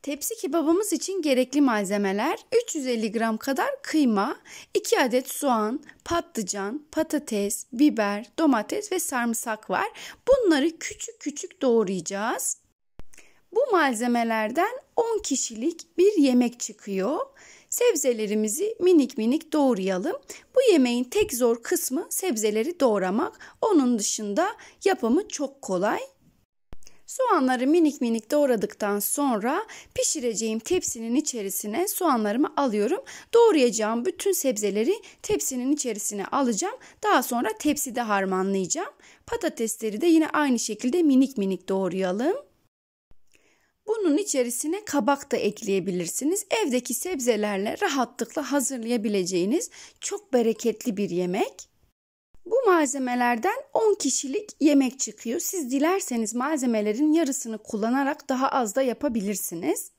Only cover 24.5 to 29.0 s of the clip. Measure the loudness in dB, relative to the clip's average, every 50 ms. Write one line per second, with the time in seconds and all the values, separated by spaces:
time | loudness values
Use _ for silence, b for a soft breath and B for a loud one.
24.5 | -4 B B B B B 0 0 0 2 2 2 2 2 0 -2 -6 -6 -8 -8
25.5 | -8 _ -8 -4 -2 0 0 0 -2 -2 -6 -12 _ _ _ _ _ _ _ _
26.5 | _ _ _ _ -12 -12 -12 b b b b -16 -4 -2 0 2 2 2 2 2
27.5 | 0 0 2 2 4 4 4 2 2 0 -2 -2 -2 -2 -2 _ 2 2 4 4
28.5 | 2 2 0 -4 -4 _ -4 -2 -2 -2